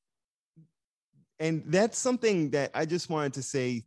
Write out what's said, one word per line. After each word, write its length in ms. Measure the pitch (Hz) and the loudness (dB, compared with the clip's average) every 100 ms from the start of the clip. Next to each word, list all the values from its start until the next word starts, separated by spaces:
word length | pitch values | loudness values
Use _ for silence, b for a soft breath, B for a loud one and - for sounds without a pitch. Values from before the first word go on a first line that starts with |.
| _ _ _ _ _ _ 156 _ _ _ _ _ _ - | _ _ _ _ _ _ -20 _ _ _ _ _ _ -6
And 260 | 160 160 147 | -2 -2 0
that's 320 | 180 220 - | 2 2 2
something 520 | 254 254 220 190 147 | 0 2 2 2 2
that 200 | 143 135 | 0 0
I 120 | 127 156 | -2 -2
just 240 | 170 - | -2 -2
wanted 240 | 156 143 | -2 -2
to 100 | 135 | -4
say 400 | 127 139 127 120 | -4 -2 0 -2